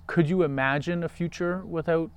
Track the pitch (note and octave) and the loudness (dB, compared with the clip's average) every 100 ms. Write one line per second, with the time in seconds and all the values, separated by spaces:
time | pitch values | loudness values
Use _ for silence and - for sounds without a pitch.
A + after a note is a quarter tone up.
0 | - - D#3 F#3 D#3+ C#3 C3+ C#3+ D#3 F3 | -2 2 4 4 2 2 0 0 0 -2
1 | E3+ - E3+ - F3 F3+ F#3 E3 D#3+ E3 | -4 -4 -6 -2 -4 -4 -6 -4 0 0
2 | E3 | 0